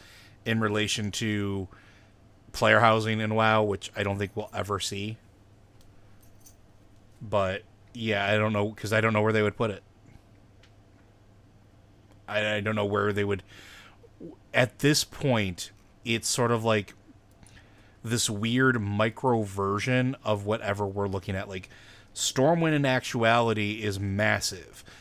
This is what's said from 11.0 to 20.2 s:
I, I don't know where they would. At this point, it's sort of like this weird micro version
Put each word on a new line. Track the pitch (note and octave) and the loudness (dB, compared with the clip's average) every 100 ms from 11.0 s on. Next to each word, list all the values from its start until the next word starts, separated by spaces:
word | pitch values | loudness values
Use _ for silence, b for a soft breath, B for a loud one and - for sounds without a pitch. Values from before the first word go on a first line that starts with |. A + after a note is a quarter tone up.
| - - - - - - - - - - - - - | -20 -20 -20 -20 -20 -20 -20 -20 -20 -20 -20 -20 -6
I, | G#2 G#2+ G#2+ | -2 0 0
I | |
don't | G#2 G#2+ | -2 0
know | G#2 | 0
where | G#2 G#2 | 2 2
they | G2+ G2+ | 0 0
would. | G2 b b b b b b - - - - - | -2 b b b b b b -20 -20 -20 -20 -4
At | B2+ B2 - | 0 0 2
this | C#3 D3+ | 2 2
point, | - - D3 A#2 G2 F2 - - - - A#2+ | -2 -4 0 0 0 -6 -12 -18 -20 -14 -4
it's | A2+ - | -4 -2
sort | - A#2 | -2 0
of | A#2 | 2
like | A2+ G#2+ F#2+ - - - - - b b b b b b | 2 0 -2 -12 -20 -20 -20 -20 b b b b b b
this | A2+ A#2 - | -4 -2 -2
weird | G#2 A2+ B2 C3 B2 | -2 0 4 4 4
micro | G2+ G#2 A2+ A2+ C3 A#2 | 0 0 0 0 0 2
version | G2+ G2 G2 G#2 C3 B2+ B2+ C3+ | 0 -2 -2 0 0 0 0 -2